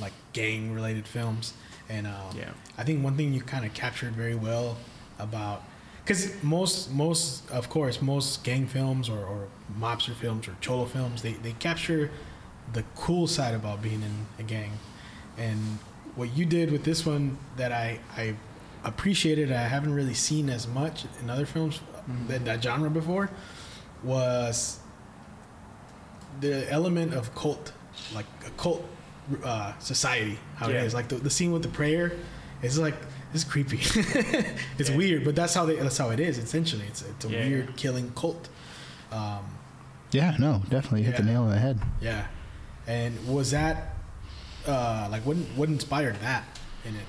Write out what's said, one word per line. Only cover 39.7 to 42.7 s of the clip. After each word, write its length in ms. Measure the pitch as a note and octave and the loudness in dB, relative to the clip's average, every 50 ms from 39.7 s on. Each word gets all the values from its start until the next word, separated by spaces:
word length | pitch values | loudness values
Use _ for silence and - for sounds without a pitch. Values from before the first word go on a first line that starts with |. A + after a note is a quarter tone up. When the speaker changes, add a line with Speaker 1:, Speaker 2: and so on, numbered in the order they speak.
| - - - - - - - - | -18 -18 -18 -18 -18 -16 -6 2
Speaker 3:
Yeah, 240 | - C3+ D#3+ F3+ D#3+ - | 4 6 6 6 6 6
no, 220 | C3+ D3 C3 G2 G2 - | 6 6 6 4 4 2
definitely 340 | B2+ C3 C3+ - A2+ G#2+ G#2+ | 2 2 4 4 4 4 6
hit 140 | A#2+ B2 - | 4 6 6
the 60 | G#2 | 6
Speaker 1:
Yeah. 80 | A2 | 6
Speaker 3:
nail 120 | A#2 B2 A#2+ | 6 6 6
on 60 | A2 | 6
the 100 | G2+ G#2 | 6 6
head. 200 | A#2+ C3+ C3 G#2 - - - - | 6 4 4 2 2 0 0 0
Speaker 1:
Yeah. 260 | A2+ A2+ A2 G#2 G2+ - - - - - - - - - | 0 0 0 -2 -2 -4 -6 -10 -10 -12 -12 -12 -12 -12